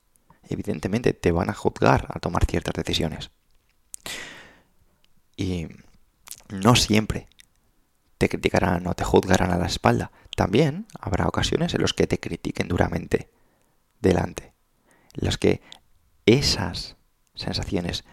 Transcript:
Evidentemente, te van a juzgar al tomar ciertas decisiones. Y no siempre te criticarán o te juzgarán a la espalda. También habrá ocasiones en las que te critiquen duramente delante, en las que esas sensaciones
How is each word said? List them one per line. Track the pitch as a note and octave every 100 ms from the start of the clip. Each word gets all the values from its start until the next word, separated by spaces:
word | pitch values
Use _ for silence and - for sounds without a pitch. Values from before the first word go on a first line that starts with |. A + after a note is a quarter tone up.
| _ _ _ _ -
Evidentemente, | F2 - - G2 A2 B2
te | - F2+
van | E2+ G2+
a |
juzgar | G#2 - - A2 C3+ -
al | -
tomar | F2 F2 -
ciertas | E2+ E2
decisiones. | E2+ D#2+ F2 E2 D2+ - _ _ _ _ _ _ - - - - - - - _ _ _ _ _ _ _ -
Y | F#2 F2 D#2+ - - _ _ _ - - -
no | G2 G#2
siempre | A#2+ - G#2+ G#2+ B2 - _ - _ _ _ _ _ _ _
te | G2
criticarán | F2 - G2 F#2 F2 F2
o |
te | F2
juzgarán | - F#2+ F#2+ F#2+ F#2
a | F2
la | F2
espalda. | - A2+ A#2+ - - - -
También | F#2 G#2 D#3 D#3+ A3+ -
habrá | - F#2+ F2
ocasiones | - F2 - D#3+
en | -
las | -
que | - F2
te | F#2+
critiquen | - F2 - - F#2+
duramente | F2+ F2+ E2+ F2 - - _ _ _ _ _ _ _
delante, | F#2+ F2+ F2+ - - _ _ _ _ _ _
en | - F#2+
las | -
que | F#2+ F#2 - - _ _ _ _
esas | - B2+ C#3+ - F2+ F2+ - - _ _ _
sensaciones | - - F#2 - F#2 F2 F#2 -